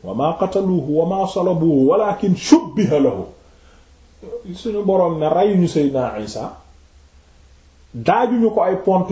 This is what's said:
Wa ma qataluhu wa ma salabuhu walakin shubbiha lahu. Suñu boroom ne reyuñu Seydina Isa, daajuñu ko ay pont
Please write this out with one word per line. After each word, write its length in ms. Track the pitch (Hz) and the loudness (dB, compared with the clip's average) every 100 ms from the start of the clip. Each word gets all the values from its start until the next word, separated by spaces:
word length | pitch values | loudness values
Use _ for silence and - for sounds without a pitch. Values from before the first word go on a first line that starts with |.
Wa 120 | 180 | -10
ma 220 | 113 147 165 | -4 -4 -2
qataluhu 560 | 185 196 190 180 135 151 | -2 -2 0 -2 0 0
wa 60 | 170 | 0
ma 200 | 190 190 | -2 -2
salabuhu 600 | 196 180 170 165 143 135 | -2 -2 0 2 4 4
walakin 440 | 190 214 196 202 180 | 4 0 -2 0 -2
shubbiha 640 | - 311 - - 190 143 | 4 4 4 -2 0 2
lahu. 240 | 131 98 - - _ _ - - _ _ _ _ 147 - 196 | 0 -2 -12 -16 _ _ -20 -20 _ _ _ _ -16 -14 -14
Suñu 280 | 175 240 208 | -10 -8 -4
boroom 340 | 196 190 175 160 | 0 2 2 0
ne 100 | 151 | 0
reyuñu 380 | 160 196 190 170 | 2 2 2 2
Seydina 500 | 160 143 135 123 107 | 2 0 0 -4 -6
Isa, 380 | 107 110 117 - - - _ - _ _ _ _ - - _ _ - | -10 -10 -10 -12 -20 -20 _ -20 _ _ _ _ -20 -20 _ _ -18
daajuñu 560 | 120 113 208 247 240 226 | -6 0 2 2 2 0
ko 100 | 214 | 2
ay 140 | 180 185 | 0 0
pont 220 | - 185 180 | 0 0 0